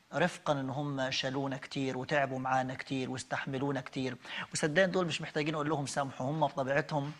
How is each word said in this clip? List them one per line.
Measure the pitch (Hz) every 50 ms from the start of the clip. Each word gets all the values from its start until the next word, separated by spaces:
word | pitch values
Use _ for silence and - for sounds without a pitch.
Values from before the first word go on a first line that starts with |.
| _ - -
رفقاً | 143 175 175 - - - 151 147
ان | 139 135 131
هم | 123 147 147 143 139 135 131 131
شالونا | 131 - - 131 131 143 139 135 131
كتير | 127 - - - 139 135 131 131
وتعبوا | 127 127 - 151 143 139 131 131 131
معانا | 131 131 131 131 127 127 131
كتير | - - - 139 131 127 123
واستحملونا | 131 123 - - 143 - - 143 135 131 143 143 139 127
كتير، | 131 - - 139 127 127 123 - - - - - 175 - -
وصدقني | - 170 156 147 185 196 180
دول | 180 185 180
مش | 160 139 -
محتاجين | 160 - - 156 147 160 160
اقول | 156 143 151
لهم | 160 143 139
سامحوا، | 123 - 151 139 131 - - 127 135
هم | 156 160 170
بطبيعتهم | - - 139 131 127 139 156 147 - 160 143 139 147 156